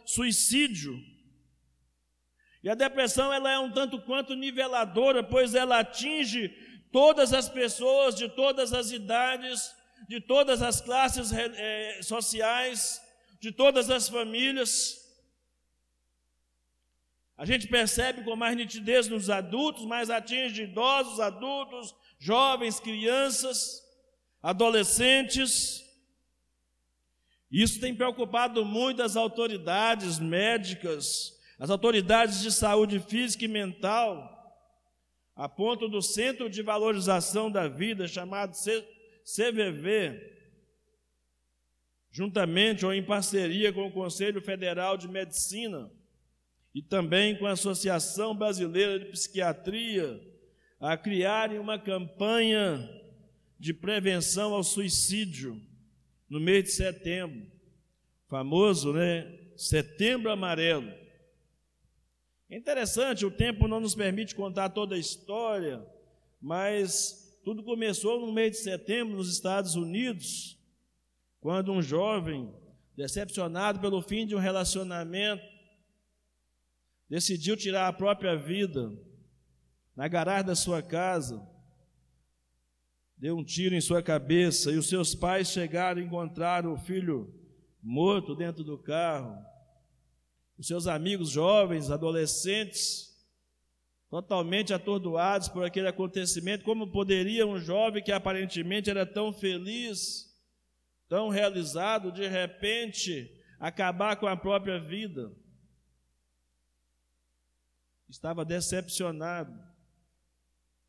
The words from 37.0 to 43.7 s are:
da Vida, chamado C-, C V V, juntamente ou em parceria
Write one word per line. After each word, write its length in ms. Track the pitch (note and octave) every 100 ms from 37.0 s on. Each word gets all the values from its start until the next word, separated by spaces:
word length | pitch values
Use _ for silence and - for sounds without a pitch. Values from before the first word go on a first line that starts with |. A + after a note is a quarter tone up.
| F#3 F3+ E3 G3+ A3
da 160 | G3+ D#3+
Vida, 400 | C3 G3+ G#3+ F3+
chamado 460 | F3+ F3+ G3 G3+ D#3+
C-, 300 | G3+ A3 G#3+ - - _
C 300 | - - A#3+
V 180 | A3 G3+
V, 680 | D3 E3 G#3+ E3+ A2 - - - _ _ _ _ _ _ _ _ _ _ _ _ _ _ _ _
juntamente 720 | B2+ G3+ F#3+ F3 E3+ A3 G#3 F#3
ou 80 |
em 80 | G3
parceria 680 | F#3+ G3+ F#3+ G3 F3 F#3 G#3+